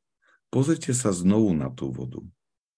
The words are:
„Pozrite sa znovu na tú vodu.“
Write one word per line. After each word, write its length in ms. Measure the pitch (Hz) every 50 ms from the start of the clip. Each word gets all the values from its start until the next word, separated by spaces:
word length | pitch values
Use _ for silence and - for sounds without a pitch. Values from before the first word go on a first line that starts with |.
| _ _ _ _ _ _ _ _ _ _
„Pozrite 400 | - 123 139 156 165 - - 139
sa 240 | 127 127 - 107 95
znovu 400 | 87 87 95 101 107 110 101 85
na 160 | 76 80 -
tú 160 | 64 - 71 67
vodu.“ 320 | 64 64 64 64 - - - 87 - _ _ _ _ _ _ _ _